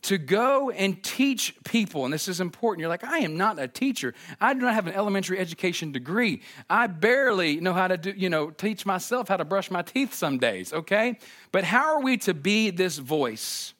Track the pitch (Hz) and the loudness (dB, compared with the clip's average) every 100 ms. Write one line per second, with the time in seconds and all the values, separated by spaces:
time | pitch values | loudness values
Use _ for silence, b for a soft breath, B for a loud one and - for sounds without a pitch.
0 | - 196 139 190 247 269 277 190 196 185 | 0 -2 2 2 4 2 0 0 -2 -2
1 | - - 277 247 - - - 233 214 156 | -6 0 0 0 -4 -6 -2 0 0 -2
2 | 131 151 170 175 180 - 233 180 165 170 | -2 -2 -4 -4 -4 -2 -4 -2 -4 -4
3 | 247 330 196 156 196 175 131 - 269 254 | -4 -2 -2 2 0 0 -6 -2 -2 -2
4 | 131 - B B 220 269 247 220 175 196 | -4 -6 B B 0 2 2 2 0 0
5 | 208 196 190 185 180 160 185 175 160 135 | 0 0 0 -2 -4 -2 -2 -2 -4 -6
6 | 127 190 240 147 B B B 196 240 170 | -4 0 2 0 B B B 2 2 2
7 | 202 254 269 202 170 151 175 180 185 185 | 4 4 4 2 2 2 2 2 2 0
8 | 170 202 185 160 151 160 202 214 202 185 | -2 -2 0 0 0 -2 -4 -4 -2 -2
9 | - 247 226 190 156 196 185 185 175 262 | -2 -4 0 -2 0 -2 -2 -6 -4 -2
10 | 269 - 160 135 123 95 90 - - 202 | -2 -2 -2 2 0 0 -4 -6 0 2
11 | 233 233 B B B 185 175 226 302 311 | 2 -2 B B B -2 4 4 4 2
12 | 262 247 - 165 151 208 220 175 185 147 | 2 2 0 0 2 4 2 2 0 0
13 | 127 156 127 110 - - - - | -2 0 0 -2 -8 -8 -10 -14